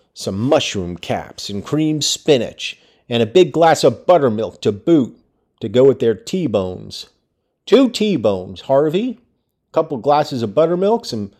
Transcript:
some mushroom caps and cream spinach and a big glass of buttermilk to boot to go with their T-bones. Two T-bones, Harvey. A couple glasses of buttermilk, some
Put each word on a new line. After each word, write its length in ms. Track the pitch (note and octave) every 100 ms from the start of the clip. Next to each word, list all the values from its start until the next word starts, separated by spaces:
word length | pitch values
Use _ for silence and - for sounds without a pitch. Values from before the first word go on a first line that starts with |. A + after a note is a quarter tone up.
| _
some 260 | - - G2
mushroom 580 | B2 D3+ - G#2 F2 F2
caps 520 | - G#2+ D2 - -
and 160 | G2+ F#2+
cream 360 | D3 D#3 D3+
spinach 760 | - - - F#3+ G3+ - - - _ _ -
and 120 | A#2+
a 60 | A2
big 240 | F#3 F3
glass 320 | D#3 E3 D3+
of 220 | D3+ G#2+ -
buttermilk 560 | F3 C3+ G#2+ G#2+ -
to 100 | -
boot 460 | G#2 - E3+ A#2 - _ _ _ -
to 100 | A2+
go 140 | A2
with 160 | C3+ B2+
their 160 | A#2 G#2+
T-bones. 920 | - F#3 D#3+ G#2 F#2 F#2+ G#2 - - _ _ _ _ _ -
Two 240 | A3 C4
T-bones, 720 | - G#3+ E3 G#2+ G2 F#2 F#2
Harvey. 580 | - C#3 D#3 E3+ B3+ - _ _ _ _ _
A 40 |
couple 240 | - D#3 D#3
glasses 440 | A2+ D3 D3 C3
of 140 | A2+ G2
buttermilk, 500 | E3 F3 G3 A3+ -
some 260 | A2+ G2+ _